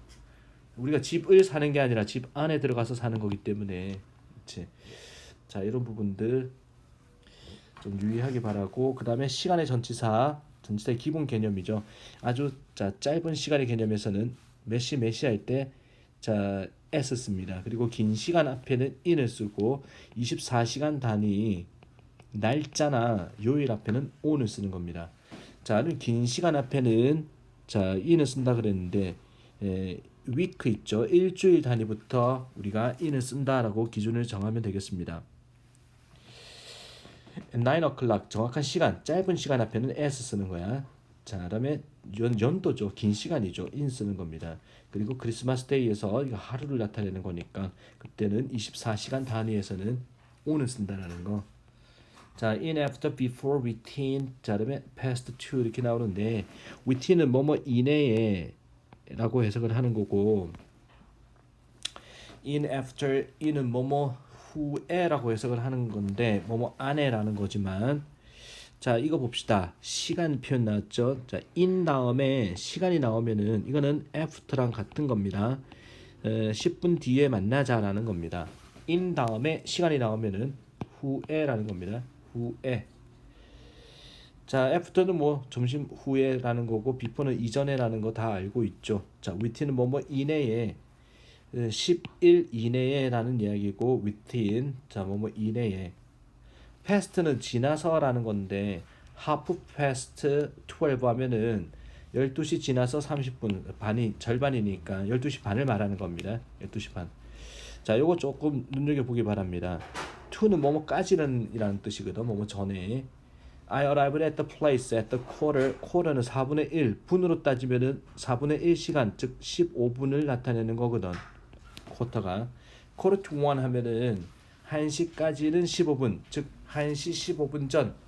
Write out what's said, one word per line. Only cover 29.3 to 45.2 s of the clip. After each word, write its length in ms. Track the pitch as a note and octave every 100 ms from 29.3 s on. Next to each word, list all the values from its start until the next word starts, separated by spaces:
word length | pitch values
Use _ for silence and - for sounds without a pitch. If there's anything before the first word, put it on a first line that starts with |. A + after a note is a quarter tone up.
| - - -
에, 380 | G2 F#2 F#2+ - - - -
week 420 | B2+ F#3 - B2+
있죠. 340 | G#2 - G#2+ -
일주일 580 | F3 F#3 F3+ F#3+ E3+
단위부터 880 | B2+ A#2 G#2+ G#2+ - B2+ A#2+ C3 B2+ -
우리가 400 | G2 G#2+ B2 -
in을 220 | D#3+ C3+
쓴다라고 640 | B2 C3+ C3+ C3 A2+ G#2+ A2+
기준을 380 | G#2 G#2+ A#2 A#2
정하면 340 | G2 G#2 A#2
되겠습니다. 640 | G#2 F#2+ - F2+ E2+ E2 - - - - - - - - - - - - - - - - - - - - - - -
Nine 340 | A#2+ B2 D#3+ D3+
o'clock, 420 | C#3 A#2+ G2+ -
정확한 320 | G#2 A#2+ D3+
시간, 420 | C#3+ F3 C3+ F2+
짧은 320 | - F3 F#3 E3
시간 260 | C#3+ C3
앞에는 360 | A2 A2+ C3 -
S 240 | D3 C#3+
쓰는 240 | - G#2 F#2
거야. 380 | F2 F#2 C3+ C#3 - _ - -
자, 160 | F#2+
그다음에 380 | F2 A2 C3+ D3 - - - G2+
연-, 200 | A#2+ G#2+
연도죠. 540 | A#2+ F#3 F3 - G2+
긴 200 | - G#2+
시간이죠. 560 | G#2 D#3 D3+ F#2+ F2+ F2+
in 160 | C3+ C#3+
쓰는 260 | B2+ G2+ F#2+
겁니다. 440 | E2 D#2+ E2 D#2+ - - -
그리고 260 | G2+ G#2+
크리스마스 480 | B2+